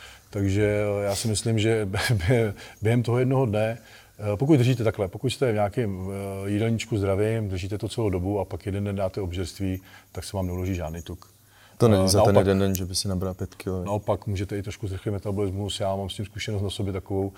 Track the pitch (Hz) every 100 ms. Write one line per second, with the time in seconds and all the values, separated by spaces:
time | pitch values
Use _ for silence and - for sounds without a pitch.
0 | - - - 104 98 98 104 104 104 101
1 | 101 98 113 104 120 113 107 113 101 98
2 | - 107 82 123 110 101 - - 104 120
3 | 117 120 127 135 131 104 110 117 - -
4 | - - 104 101 139 151 120 123 110 -
5 | 92 107 127 - 131 107 104 127 110 95
6 | 95 98 98 98 98 104 113 113 - 110
7 | 98 98 107 113 104 92 92 104 104 -
8 | 107 92 90 101 92 92 101 95 101 98
9 | 95 107 92 87 90 - 98 92 - -
10 | - - - 98 92 90 92 92 78 82
11 | 82 90 - _ _ _ - - 120 101
12 | 95 98 98 101 98 95 98 92 92 95
13 | 104 92 92 90 95 - - 92 90 104
14 | - 101 - 95 101 101 101 - 101 92
15 | 113 101 107 98 101 95 101 - 98 98
16 | 95 - 104 - - 104 98 - 101 95
17 | - 98 98